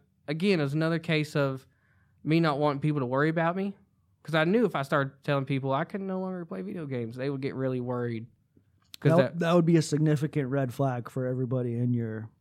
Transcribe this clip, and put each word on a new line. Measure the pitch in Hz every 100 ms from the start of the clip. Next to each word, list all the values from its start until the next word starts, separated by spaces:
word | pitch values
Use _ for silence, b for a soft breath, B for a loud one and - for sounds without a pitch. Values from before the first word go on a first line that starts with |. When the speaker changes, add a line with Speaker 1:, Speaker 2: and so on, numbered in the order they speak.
| _ _ -
Speaker 1:
again, | 156 202 180
it |
was | 143
another | 151 160 165
case | 165 156 151
of | 151 139 135 - _ _ _ _ _
me | 139 165
not | 165 139
wanting | 147 139
people | 151 147
to | 123
worry | 131 151
about | 165 165 180
me, | 196 196 _ _ _ _
'cause | -
I | 156
knew | 160 220
if | 208 151
I |
started | 139 151 135 -
telling | - 139 135
people | 139 135
I | 135
could | 170 202
no | 190 185
longer | 185 185
play | 165 190
video | 185 196 147
games, | 127 117 127
they | 139
would | 139
get | 135
really | 127 131 131
worried. | 123 123 120 113 117 _ _ _ _ _ _ -
'Cause | 143 165
Speaker 2:
That, |
Speaker 1:
that | 123 170
Speaker 2:
that | 170
would | 175
be | 165 165
a |
significant | 151 147 156 151 151 151 131
red | 139 135
flag | 117 139 123 113
for | 131 127
everybody | 131 127 131 123 117
in | 123
your | 120 113 110 113 _